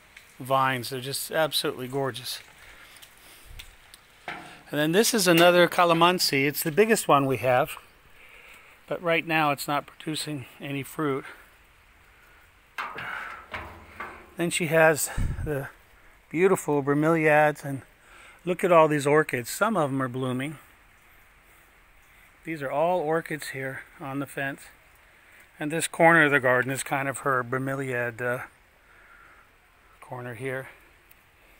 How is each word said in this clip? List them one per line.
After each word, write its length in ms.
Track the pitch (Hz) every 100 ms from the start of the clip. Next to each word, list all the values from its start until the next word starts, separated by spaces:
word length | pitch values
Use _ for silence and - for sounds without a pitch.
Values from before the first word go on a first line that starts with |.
| _ - - -
vines. 520 | 127 135 131 127 117
They're 100 | 131
just 300 | 131 135 -
absolutely 580 | 160 151 - 156 - 127
gorgeous. 520 | 139 135 120 120 - - - - - - - - _ - - - - - - - - _ _ - - - - -
And 80 | 147
then 140 | 156
this 220 | 180 226
is 120 | 233 180
another 400 | 165 175 175 170
calamansi. 800 | - 175 165 170 180 - 139 139
It's 160 | -
the 80 | 165
biggest 380 | 151 220 214 -
one 160 | 143
we 140 | 139 131
have, 380 | 127 123 156 - - _ _ - - - - - - _ -
but 160 | 151
right 240 | 175 165 165
now 240 | 160 151
it's 160 | 139 -
not 200 | 143 135
producing 580 | - - 147 151 147 120 -
any 220 | 147 139
fruit. 420 | 127 - 151 135 - - - _ _ _ _ _ _ _ _ _ _ _ _ - - - - - - - - - - - - - - - - -
Then 140 | 170
she 160 | - 160
has 440 | 160 160 147 - - - -
the 240 | - 139 139 - _ _ - - _
beautiful 520 | 151 190 185 - 147
bromeliads, 800 | 139 143 156 165 156 151 151 147
and 180 | 143 135 - _ _ - - -
look 180 | 170 180
at 80 | 185
all 180 | 170 156
these 180 | 151 139
orchids. 420 | 151 151 123 117
Some 280 | - 214 196
of 140 | 143
them 120 | 135
are 60 | 131
blooming. 500 | 127 131 127 143 147 - _ _ _ _ _ _ _ _ _ _ _ _ _ _ _ _ _
These 180 | 160 160
are 80 | 135
all 300 | 139 170 180
orchids 480 | 151 165 - 156 -
here 340 | 135 135 131 - -
on 180 | 139 139
the 80 | 135
fence. 360 | - 139 147 - - _ _ _ _ _ - _ -
And 140 | 151
this 160 | 165 -
corner 360 | - 165 170
of 60 | 147
the 100 | 139
garden 300 | 127 127 123
is 120 | 131
kind 260 | - 139 139
of 100 | 127
her 240 | 143 131
bromeliad, 800 | 120 131 135 135 135 123 120 120
uh, 240 | 120 127 - _ _ _ _ _ _ - - - _ _ _ _ _ _ -
corner 260 | 127 123
here. 340 | 113 135 131 131 - _ _ _ - _ _ _ _